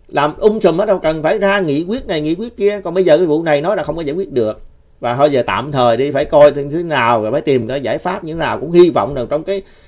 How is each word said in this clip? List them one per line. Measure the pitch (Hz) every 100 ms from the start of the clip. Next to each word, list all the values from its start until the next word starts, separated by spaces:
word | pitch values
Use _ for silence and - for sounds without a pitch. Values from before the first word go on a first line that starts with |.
| -
làm | 147 151 -
um | 214 214
sùm | 185 160
ở | 214
đâu, | 185
cần | 160 160
phải | 156 214
ra | 196 202
nghị | 170 143 175
quyết | 247 -
này, | 165
nghị | 151 165
quyết | 240 -
kia. | 202 208
Còn | 196
bây | 180
giờ | 175 151
cái | 180
vụ | 151
này | 165 147
nói | 160 196
là |
không | 151 160
có |
giải | 151 165
quyết | 196
được. | 127 107 107 - - _ -
Và | 120 123
thôi | 147
giờ | 135 -
tạm | 98 139
thời | 143 123 117
đi, | 139
phải | 151 147
coi | 151 147
thế | 139 143 156
nào, | 170 143 117 120
rồi | 107
phải | 139
tìm | 156 131 110
cái | 139
giải | 120 135
pháp | 180 196
như | 165
thế | 165
nào. | 139 110
Cũng | 151
hy | 175 175
vọng | 127 104
rằng | 143 117
trong | 151
cái, | 160 196 - _